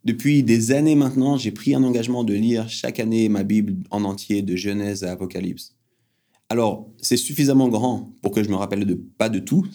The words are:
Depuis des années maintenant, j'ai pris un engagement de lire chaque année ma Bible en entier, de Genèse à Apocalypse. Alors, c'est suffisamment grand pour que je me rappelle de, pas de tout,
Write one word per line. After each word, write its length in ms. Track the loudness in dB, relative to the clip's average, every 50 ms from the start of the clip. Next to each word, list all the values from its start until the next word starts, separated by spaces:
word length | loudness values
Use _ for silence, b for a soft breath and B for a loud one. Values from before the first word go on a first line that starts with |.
| _
Depuis 380 | -2 -4 0 2 4 4 4
des 300 | 6 4 4 2 4 2
années 220 | 2 2 4 4 4
maintenant, 420 | 4 4 2 2 2 2 2 0
j'ai 140 | 0 -2 -4
pris 240 | -6 -2 -2 0 2
un 80 | 2
engagement 420 | 2 2 2 0 -2 -2 -2 -2 0
de 80 | 0
lire 380 | 0 2 2 2 2 0 -2 -6
chaque 300 | -8 -6 -6 -6 -4 -4
année 280 | -2 0 2 2 2 2
ma 140 | 2 0
Bible 320 | 0 0 2 0 2 0 -4 -6 -6 -6
en 140 | -4 -4 -2
entier, 360 | -2 -4 -8 -4 -4 -2 -2
de 160 | -2 -2 -4
Genèse 480 | -4 -4 -4 -4 -4 -4 -4 -6 -6 -6
à 80 | -8
Apocalypse. 640 | -6 -8 -10 -8 -8 -6 -6 -6 -8 -10 -14 -20 _ _ _ _ _ _ _ _ _ _ _ _ _ _ _ _
Alors, 380 | 0 0 2 0 0 -4 -12 -18 -18 _
c'est 160 | -2 0 0 0
suffisamment 500 | 0 -4 -2 0 2 4 6 4 4 4
grand 420 | 2 0 0 0 -2 -4 -8 -12 -16 _
pour 100 | -6 -2
que 100 | 0 0
je 60 | 0 0
me 60 | 0
rappelle 320 | -2 -2 -2 -2 -2 0
de, 80 | -2 -2
pas 340 | -4 -6 -14 _ -2 -2 0
de 100 | 0 -2
tout, 280 | 0 2 2 2 2 0